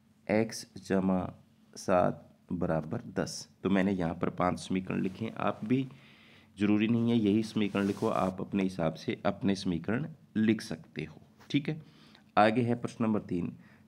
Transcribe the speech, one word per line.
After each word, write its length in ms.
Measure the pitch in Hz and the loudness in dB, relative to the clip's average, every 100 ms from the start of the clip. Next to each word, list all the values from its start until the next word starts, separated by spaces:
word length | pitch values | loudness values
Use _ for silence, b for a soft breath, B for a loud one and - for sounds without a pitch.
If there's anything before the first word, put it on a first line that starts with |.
| _ _ - | _ _ 0
एक्स 400 | 107 113 - - - - | 2 2 -4 -14 -12 -2
जमा 320 | 95 95 92 87 - - _ _ - | 2 2 0 -2 -10 -20 _ _ -8
सात 640 | - 90 98 - - _ - | 2 4 4 0 -12 _ -8
बराबर 500 | 87 87 80 78 110 - | -4 0 -2 -2 -8 -6
दस। 360 | - 80 - - _ | -4 -4 -6 -14 _
तो 60 | 95 | 0
मैंने 220 | 98 95 | 2 2
यहाँ 240 | 92 82 85 | 0 -2 -2
पर 140 | - | -4
पांच 300 | - 90 85 | 0 0 0
समीकरण 420 | - 92 95 95 | -2 -4 -2 -2
लिखे 240 | 95 - 110 | -4 -4 -8
हैं, 80 | - | -4
आप 260 | 101 104 107 | -4 -2 0
भी 220 | 127 131 B B B B B B - | 0 0 B B B B B B -2
ज़रूरी 280 | 101 104 110 | 2 4 4
नहीं 240 | 117 117 | 2 4
है 60 | 117 | 4
यही 260 | 104 107 | 4 4
समीकरण 420 | 107 107 101 98 101 | 2 0 0 2 0
लिखो, 220 | 101 110 | 0 0
आप 340 | - 92 92 | 2 0 -2
अपने 220 | - 101 | -2 0
हिसाब 300 | 95 - 80 | 0 0 -2
से 280 | 82 - - - | -2 -6 -4 -2
अपने 300 | 98 98 95 | 0 0 0
समीकरण 520 | 95 82 85 113 160 - - 107 | 0 -2 -2 -4 -4 -12 -6 0
लिख 240 | 110 110 | 2 2
सकते 420 | - 80 - - | -2 -12 -12 -10
हो, 180 | 78 - - - - | -10 -12 -20 -20 -4
ठीक 200 | 143 147 | -2 -2
है। 120 | 156 B B B B B - | -6 B B B B B 4
आगे 240 | 107 113 | 6 4
है 140 | 117 120 | 2 0
प्रश्न 280 | 117 - | -4 -2
नंबर 160 | 113 107 | 0 0
तीन, 360 | - 90 87 - B B | -2 -4 -4 -8 B B